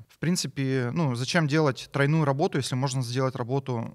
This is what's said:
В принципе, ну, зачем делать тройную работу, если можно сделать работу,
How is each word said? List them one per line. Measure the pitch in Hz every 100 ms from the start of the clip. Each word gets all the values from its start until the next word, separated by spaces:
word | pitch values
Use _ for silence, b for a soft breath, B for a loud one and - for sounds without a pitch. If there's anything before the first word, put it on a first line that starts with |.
| -
В | -
принципе, | 147 180 147 139 135 135 120
ну, | 170 151
зачем | 117 131 180 151
делать | 156 147 123 -
тройную | 135 139 160
работу, | 143 135 190 156
если | 120 127
можно | 135 135
сделать | 117 123 131 -
работу, | 117 135 135 120 113